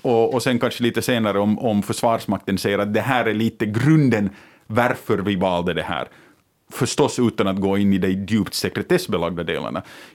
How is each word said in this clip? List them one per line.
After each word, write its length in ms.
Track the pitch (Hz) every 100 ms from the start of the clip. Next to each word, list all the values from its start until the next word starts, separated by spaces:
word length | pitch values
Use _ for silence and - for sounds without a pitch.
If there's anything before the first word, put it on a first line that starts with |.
och, 320 | 123 117 113
och 80 | 123
sen 160 | 135 120
kanske 240 | 123 -
lite 200 | 120 113
senare 360 | 131 120 107 98
om, 200 | 104 107
om 240 | 123 104
Försvarsmakten 760 | 98 110 120 113 - 95 - 95
säger 200 | 104 101
att 160 | 104
det 60 | 107
här 240 | 110 123
är 100 | 113
lite 320 | 107 113 - 107
grunden 640 | 104 139 160 135 110 101 - - _ -
varför 520 | 110 107 - - 101
vi 180 | 95 90
valde 380 | 95 87 87
det 80 | 80
här. 260 | 78 76 - - - _ _ _ _
Förstås 480 | - 123 - 135 -
utan 280 | 117 - 101
att 140 | 98
gå 180 | 98 98
in 140 | 101
i 60 | 95
de 100 | 95
djupt 460 | 95 95 110 92
sekretessbelagda 880 | - 95 104 - 180 - 92 85 87
delarna. 400 | 85 76 58 78 - - -